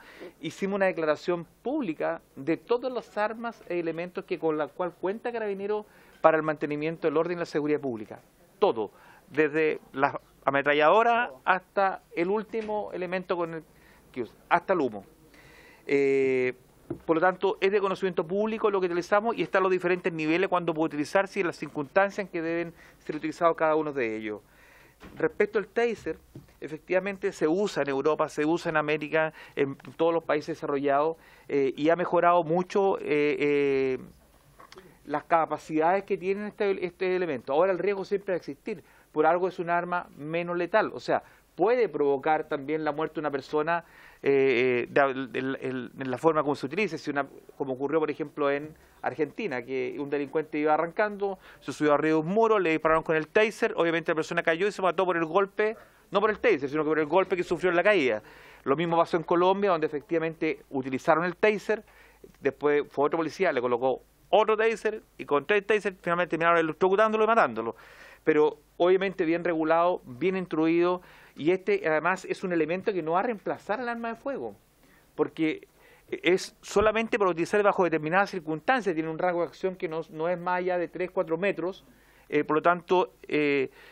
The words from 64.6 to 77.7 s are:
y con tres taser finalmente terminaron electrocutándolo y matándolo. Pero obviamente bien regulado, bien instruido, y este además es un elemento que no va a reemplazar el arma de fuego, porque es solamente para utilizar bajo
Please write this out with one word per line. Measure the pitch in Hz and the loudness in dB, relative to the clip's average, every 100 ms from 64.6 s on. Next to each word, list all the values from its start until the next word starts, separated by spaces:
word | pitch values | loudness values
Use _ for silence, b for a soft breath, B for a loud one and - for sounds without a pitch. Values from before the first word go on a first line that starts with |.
| 226 214 220 220 - - | 0 0 -4 -6 -14 -16
y | 131 | -2
con | 143 135 | 0 2
tres | 208 196 | 0 2
taser | 214 202 185 | 0 0 -4
finalmente | 175 175 170 | -2 0 0
terminaron | 165 170 170 | 2 4 4
electrocutándolo | 165 156 190 196 220 220 | 2 2 2 4 2 4
y | 214 | 2
matándolo. | 226 151 113 113 - B B B B | 4 2 0 -6 -8 B B B B
Pero | - 151 151 - _ - | 0 4 4 2 _ 0
obviamente | 175 185 196 180 160 | 4 4 2 -2 -2
bien | 170 | 0
regulado, | 175 160 156 165 175 180 - | 0 -2 2 4 2 0 -8
bien | 120 175 190 | -4 -2 -2
instruido, | 180 156 160 170 175 180 B B B | -4 0 2 2 2 0 B B B
y | - 147 | -4 0
este | 185 214 202 160 | 0 0 -2 0
además | 156 160 185 - | 0 0 -2 -4
es | - | -8
un | 190 | -2
elemento | 175 156 185 208 | -2 0 -2 -2
que | 190 | -4
no | 156 | -2
va | 170 | -2
a | |
reemplazar | 262 208 - 143 - 214 | -2 -4 -6 -8 -6 -6
el | 240 | -6
arma | 233 233 | -8 -8
de | 226 | -8
fuego, | 269 254 117 98 _ _ b b b | -8 -8 -10 -12 _ _ b b b
porque | - 151 - 156 147 - _ b b _ | -4 -4 0 -2 -4 -12 _ b b _
es | - 160 180 - - | -2 2 2 0 -14
solamente | - 202 214 214 226 240 | -2 2 2 2 -2 2
para | 196 | 2
utilizar | 165 165 208 | 2 0 4
bajo | 202 | 4